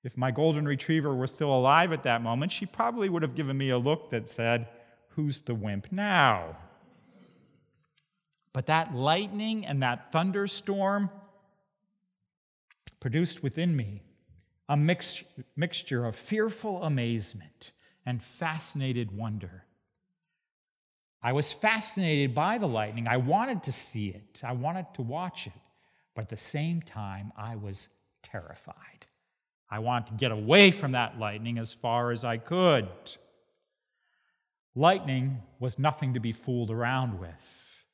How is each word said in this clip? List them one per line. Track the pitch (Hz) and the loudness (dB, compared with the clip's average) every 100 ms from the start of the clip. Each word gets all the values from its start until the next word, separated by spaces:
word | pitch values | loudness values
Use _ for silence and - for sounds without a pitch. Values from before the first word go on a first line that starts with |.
If | 127 - | -8 -2
my | 127 | -2
golden | 123 160 151 147 | 4 2 4 0
retriever | 139 - 160 147 | -2 2 2 2
were | 131 131 | 0 -2
still | - 147 | -2 2
alive | 131 131 151 175 | 6 8 8 6
at | 156 | 2
that | 131 117 | 2 2
moment, | 117 120 170 | 2 0 -2
she | - 196 | -4 -8
probably | - 233 240 196 | -2 -2 0 -2
would | 170 | 0
have | 156 | -2
given | 127 139 135 | -2 -2 -2
me | 135 | 0
a | 123 | 2
look | 127 156 - | 2 -2 -2
that | 117 107 | -6 -6
said, | - 117 117 113 - - _ _ | -2 2 2 -2 -14 -20 _ _
"Who's | - 151 135 | -4 -2 -4
the | - | -4
wimp | 117 104 98 - | -4 -4 -6 -6
now?" | 190 208 180 135 101 82 82 - - _ _ _ - - _ _ _ _ _ _ _ _ _ _ _ _ | -4 2 6 6 6 -2 -12 -18 -20 _ _ _ -20 -20 _ _ _ _ _ _ _ _ _ _ _ _
But | 131 127 | -6 2
that | 160 147 | 2 2
lightning | 123 139 170 208 208 220 220 160 | 0 2 2 0 -4 -4 -4 -2
and | 139 | 0
that | 127 123 - | 0 -2 -2
thunderstorm | - 190 196 202 - - 196 190 202 202 - - _ _ _ _ _ _ _ _ _ _ _ _ _ _ _ - _ | 0 0 0 -2 -4 -4 0 0 0 -2 -6 -20 _ _ _ _ _ _ _ _ _ _ _ _ _ _ _ -20 _
produced | 131 139 170 - | -2 0 0 -2
within | 139 - 175 147 | -4 0 0 0
me | 104 101 - _ _ - _ _ - | -2 -8 -16 _ _ -20 _ _ 0
a | 147 | 2
mix-, | 151 180 - - - - - | 4 2 -2 -10 -14 -20 -14
mixture | - - - - 123 120 | -6 -4 -4 -4 -2 -2
of | 107 | -6
fearful | - 214 220 214 220 180 | -4 0 0 -2 -6 -4
amazement | 165 135 117 113 98 101 - _ - _ _ _ | 0 0 0 -2 -4 -12 -18 _ -20 _ _ _
and | 127 120 | -6 -6
fascinated | - - 165 160 - 147 131 120 110 98 | -8 -6 -6 -4 -8 -4 -2 -2 -4 -6
wonder. | 110 107 90 92 _ _ _ _ _ _ _ _ _ _ _ _ _ _ _ _ | -6 -6 -10 -16 _ _ _ _ _ _ _ _ _ _ _ _ _ _ _ _
I | 120 | -2
was | 135 147 | 0 -2
fascinated | - 214 220 214 190 170 151 139 | 0 0 0 -2 -2 0 2 2
by | 120 170 233 | 2 0 0
the | 185 | 0
lightning. | 113 107 113 117 | 0 -2 -4 0
I | 127 | 0
wanted | 127 190 254 214 | 2 0 0 -4
to | 139 | -6
see | - - 110 101 | -8 -8 -6 -6
it. | 92 - - | -8 -18 -12
I | 120 | -8
wanted | 123 143 185 175 | -4 -4 -4 -8
to | - | -8
watch | 120 151 180 - - | -6 -6 -6 -10 -14
it. | - _ _ _ _ _ | -16 _ _ _ _ _
But | - | -12
at | 107 | -10
the | 110 | -8
same | - 147 160 170 | -6 -2 -2 -2
time, | 156 110 101 95 101 107 | -6 -10 -8 -8 -10 -10
I | 107 113 | -10 -8
was | 104 98 - _ _ _ | -10 -10 -12 _ _ _
terrified. | - 101 80 - - - - - - _ _ _ _ _ _ | -14 -14 -12 -18 -20 -20 -20 -20 -20 _ _ _ _ _ _
I | 107 | -6
wanted | 117 120 110 | -2 -2 -2
to | |
get | 110 131 | -2 -2
away | 107 107 180 196 | 0 6 10 10
from | - 139 | 8 -2
that | 127 113 120 | 0 -2 -2
lightning | 107 107 117 117 | -6 -4 -4 -4
as | 113 | -6
far | - 120 117 120 | -4 0 0 0
as | 113 | -2
I | 123 117 | -2 -4
could. | - 180 180 139 98 - - - _ _ _ _ _ _ _ _ _ _ _ _ _ _ _ | -2 4 6 6 2 -10 -16 -16 _ _ _ _ _ _ _ _ _ _ _ _ _ _ _
Lightning | 123 160 190 160 131 131 131 - - | 4 6 6 2 0 0 -4 -10 -6
was | 123 - | -6 2
nothing | 147 147 135 | 0 2 -2
to | 123 | 0
be | 113 | -2
fooled | 110 - 123 113 | -4 -2 -2 0
around | 113 120 131 123 95 | 0 0 0 -2 -4
with. | 87 85 - - - - _ | -10 -14 -20 -20 -20 -20 _